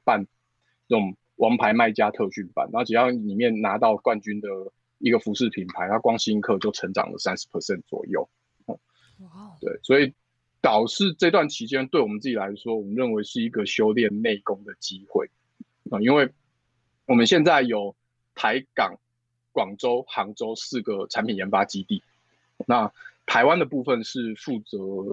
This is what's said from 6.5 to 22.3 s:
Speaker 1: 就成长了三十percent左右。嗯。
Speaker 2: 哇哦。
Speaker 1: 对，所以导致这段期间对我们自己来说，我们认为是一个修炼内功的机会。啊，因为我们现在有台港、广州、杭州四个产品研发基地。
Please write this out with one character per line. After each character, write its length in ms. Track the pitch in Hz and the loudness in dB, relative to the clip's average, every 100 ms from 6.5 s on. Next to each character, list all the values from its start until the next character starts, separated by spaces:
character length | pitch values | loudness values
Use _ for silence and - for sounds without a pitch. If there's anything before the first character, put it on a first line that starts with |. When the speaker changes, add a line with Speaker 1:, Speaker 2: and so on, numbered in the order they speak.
| 98 | -2
Speaker 1:
就 120 | 107 | -2
成 200 | - 107 | -4 -6
长 180 | 95 - | -4 -4
了 60 | - | -4
三 200 | 92 92 | -6 -6
十 100 | - | -8
percent 340 | 85 - 92 - | -8 -6 -6 -6
左 180 | - - | -10 -6
右。 200 | - - _ _ _ - | -6 -6 _ _ _ -14
嗯。 100 | - _ _ _ _ | -14 _ _ _ _
Speaker 2:
哇 100 | 185 | -20
哦。 180 | 170 208 165 | -20 -20 -12
Speaker 1:
对， 180 | - 101 | -10 -8
所 160 | - 135 | 2 4
以 140 | 143 - _ _ _ _ | 4 -2 _ _ _ _
导 240 | 143 107 117 | 2 4 2
致 280 | - 196 160 | 2 0 4
这 140 | 175 | 4
段 200 | 185 151 | 4 2
期 180 | - 113 | -2 -4
间 180 | 135 131 | -4 0
对 100 | 165 | 2
我 80 | 110 | 2
们 100 | 104 | 0
自 120 | 135 | -4
己 60 | 113 | -4
来 200 | 98 101 | -4 -6
说， 220 | 117 113 | -6 -6
我 40 | |
们 140 | 101 110 | -4 -2
认 160 | 123 | -2
为 100 | 110 | -2
是 180 | 104 123 | -4 -4
一 80 | 117 | -4
个 160 | 113 101 | -2 -2
修 260 | - 107 | 2 2
炼 300 | 110 110 104 | 4 2 0
内 160 | 113 104 | -2 -2
功 260 | - 98 | -4 -6
的 100 | 104 - | -8 -14
机 260 | - 95 98 | -12 -12 -4
会。 200 | - - _ _ _ - _ - | -2 -2 _ _ _ -20 _ -8
啊， 80 | 104 | -2
因 160 | 113 147 | 4 4
为 140 | 143 _ _ _ _ _ _ _ - | 4 _ _ _ _ _ _ _ 2
我 80 | |
们 140 | 120 113 | 4 6
现 160 | 170 | 6
在 180 | 156 151 | 6 4
有 320 | 127 107 101 - _ _ _ | 4 0 -4 -10 _ _ _
台 320 | - 110 123 - | -4 -2 -2 -4
港、 240 | - 98 - _ _ _ _ _ | -2 -2 -2 _ _ _ _ _
广 240 | - 98 101 | -4 -2 -2
州、 280 | 127 120 131 | 0 0 -2
杭 260 | - 101 104 | -6 -6 -6
州 200 | 113 113 | -8 -8
四 260 | - 127 | -6 -6
个 240 | 107 101 95 | -4 -6 -4
产 180 | 117 110 | -4 -4
品 100 | 98 | -4
研 140 | 95 | -2
发 160 | 98 101 | 0 0
基 180 | 98 | -4
地。 180 | 95 101 _ _ _ | -4 -6 _ _ _